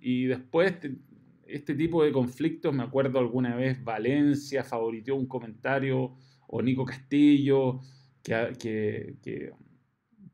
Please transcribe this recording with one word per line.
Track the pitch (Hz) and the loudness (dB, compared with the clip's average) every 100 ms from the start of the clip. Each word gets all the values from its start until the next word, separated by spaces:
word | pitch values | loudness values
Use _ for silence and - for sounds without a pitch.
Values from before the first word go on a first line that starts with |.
y | 123 127 | -4 0
después | 127 127 - 165 185 180 | 0 -2 -2 2 2 0
te-, | 143 127 - - - _ - | -8 -12 -16 -20 -20 _ -14
este | 139 143 | -10 -6
tipo | 147 165 165 | -2 0 2
de | 151 | 4
conflictos, | 131 123 127 156 156 165 | 2 0 -2 -4 -2 -2
me | 135 | -2
acuerdo | 117 135 135 131 | -2 0 0 2
alguna | 120 127 123 | 0 0 -2
vez | 120 131 127 | 0 -2 -2
Valencia | 107 110 117 147 147 139 - 135 | -4 -2 0 4 4 2 -2 -4
favoriteó | - 117 113 113 117 139 | -2 -2 -2 -4 -4 -2
un | 131 | -2
comentario, | 127 113 107 131 135 135 131 127 - _ _ - | -6 -8 -8 -2 0 0 0 -2 -8 _ _ -8
o | 113 | -2
Nico | 117 131 | 0 0
Castillo, | 135 - - 143 147 143 135 135 131 127 - - _ _ | -2 -8 -2 4 6 6 6 4 4 -2 -10 -20 _ _
que, | - 113 117 127 | -4 -2 -2 -4
que, | 113 110 107 110 - - | -4 -2 -2 -2 -8 -12
que, | - - 71 - - _ _ _ _ _ 196 | -10 -10 -10 -14 -20 _ _ _ _ _ -20